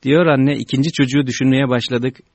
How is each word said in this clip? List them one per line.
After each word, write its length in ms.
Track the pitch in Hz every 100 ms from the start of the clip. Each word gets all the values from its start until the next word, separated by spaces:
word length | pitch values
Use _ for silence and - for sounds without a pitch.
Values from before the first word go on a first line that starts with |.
Diyor 220 | 131 156 165
anne, 300 | 135 135 127
"İkinci 340 | 117 131 156
çocuğu 360 | - 131 143 131
düşünmeye 420 | - 131 131 131
başladık. 500 | 123 - 120 127 - _